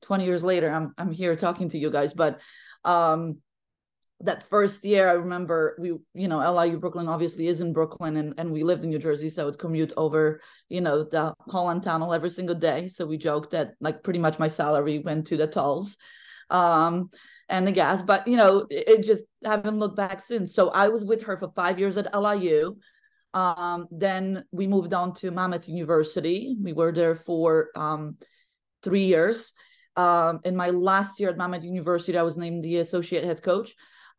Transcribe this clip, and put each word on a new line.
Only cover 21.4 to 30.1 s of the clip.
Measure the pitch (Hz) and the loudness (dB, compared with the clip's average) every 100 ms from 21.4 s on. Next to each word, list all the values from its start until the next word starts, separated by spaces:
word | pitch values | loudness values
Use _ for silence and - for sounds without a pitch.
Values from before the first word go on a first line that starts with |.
| 175 | -6
five | - 180 185 | -2 -2 0
years | 196 190 | 0 -2
at | 202 | -2
L | 208 208 | -2 0
I | 208 | 0
U. | 180 151 160 - _ _ _ _ _ | 2 2 2 -4 _ _ _ _ _
Um, | 190 185 170 175 175 170 | -2 0 0 -4 -4 -8
then | 170 196 190 190 190 - | -2 -2 0 -4 -6 -6
we | 185 196 | -4 0
moved | 196 170 | 0 0
on | 180 180 180 | -2 -2 -6
to | 190 | -8
Monmouth | 175 185 175 170 | -4 -4 -4 -6
University. | 170 156 165 156 185 160 185 262 233 | -6 0 2 2 -2 -2 -2 -4 -6
We | 190 | -4
were | 156 165 | 0 0
there | 170 170 165 | 2 2 0
for, | - 165 160 160 156 - | -2 0 2 2 0 -4
um, | 151 156 151 - - _ _ _ _ _ | -4 -4 -8 -12 -20 _ _ _ _ _
three | 196 196 | -2 0
years. | 190 165 180 233 - - _ _ _ - | 4 4 4 0 -8 -20 _ _ _ 0
Um, | 180 | 4